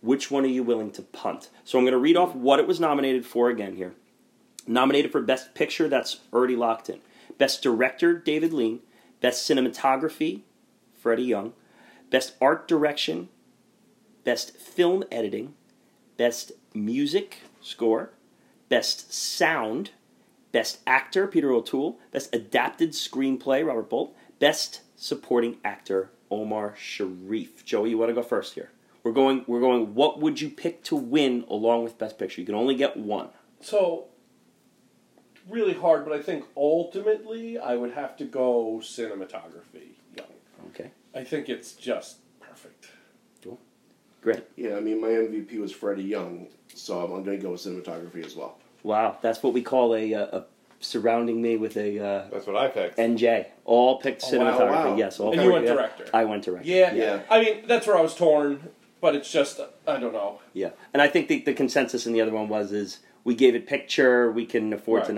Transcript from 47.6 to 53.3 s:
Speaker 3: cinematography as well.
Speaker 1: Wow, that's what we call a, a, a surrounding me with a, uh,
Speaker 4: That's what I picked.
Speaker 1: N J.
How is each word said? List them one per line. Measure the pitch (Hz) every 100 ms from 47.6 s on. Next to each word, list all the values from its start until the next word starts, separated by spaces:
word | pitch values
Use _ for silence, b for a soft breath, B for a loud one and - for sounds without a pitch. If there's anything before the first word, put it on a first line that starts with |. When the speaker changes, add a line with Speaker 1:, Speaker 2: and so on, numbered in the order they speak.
Speaker 3:
cinematography | 98 90 90 82 85 87
as | 76 80
well. | - - _ _
Speaker 1:
Wow, | 107 107 113 -
that's | 113 113
what | 127
we | 123
call | 120 131 120
a, | 113 110
a, | 107
a | 101 95 - _ _ _
surrounding | - 120 113 117 117 113
me | 117 113
with | 110 107
a, | 104 104
uh, | 101 98 95
Speaker 4:
That's | 101 101
what | 101
I | 135
picked. | 113 90 -
Speaker 1:
N | 117 117
J. | 117